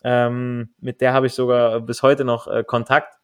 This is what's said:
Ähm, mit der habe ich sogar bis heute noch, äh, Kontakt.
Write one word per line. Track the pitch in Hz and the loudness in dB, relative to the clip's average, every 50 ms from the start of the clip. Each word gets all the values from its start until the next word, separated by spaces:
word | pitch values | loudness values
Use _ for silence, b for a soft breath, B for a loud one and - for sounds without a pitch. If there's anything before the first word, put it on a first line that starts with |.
Ähm, | - 123 123 123 120 120 120 123 123 123 123 120 117 110 _ _ | 0 0 0 2 2 0 -2 -4 -6 -6 -6 -8 -8 -10 _ _
mit | - 127 - _ | -12 -12 -4 _
der | 131 127 | 0 2
habe | 127 131 131 123 | 2 2 0 0
ich | - | -2
sogar | - 127 123 123 123 120 117 113 117 | -2 0 2 2 4 4 2 2 -2
bis | 113 113 117 - | -4 -6 -6 2
heute | - 131 147 143 135 | 2 2 4 2 0
noch, | 127 117 113 - - | -2 -2 -4 -4 -4
äh, | - 113 110 | -4 -4 -2
Kontakt. | - - 120 117 - 131 151 - - _ _ | -2 -2 -4 0 2 2 2 2 -2 _ _